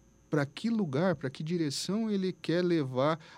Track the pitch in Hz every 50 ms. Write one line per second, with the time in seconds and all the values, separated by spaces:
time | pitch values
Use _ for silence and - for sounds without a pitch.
0 | - - - _ - - - 151 143 135 - - - 226 233 220 208 156 127 131
1 | 175 196 175 - - 131 - - 160 156 180 175 165 147 135 - - - 185 220
2 | 226 220 208 196 185 185 175 - - - 160 175 180 175 175 165 143 131 127 123
3 | 131 151 160 160 - - -